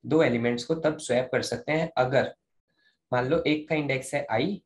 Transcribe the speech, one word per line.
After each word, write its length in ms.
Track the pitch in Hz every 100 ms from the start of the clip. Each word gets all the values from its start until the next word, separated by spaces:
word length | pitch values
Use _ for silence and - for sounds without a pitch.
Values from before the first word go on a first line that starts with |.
| 120
दो 160 | 156
elements 420 | 143 120 120 120
को 100 | - 160
तब 200 | 156 156
swap 300 | - 120 127
कर 100 | 123
सकते 300 | 117 117 -
हैं 180 | 156 165 -
अगर 360 | 127 131 - - _ _ _ _ _ _ _
मान 160 | 123 127
लो 140 | 165
एक 240 | 151 151 -
का 60 |
index 400 | 156 143 135 -
है 120 | 143 -
आई 320 | 113 165 202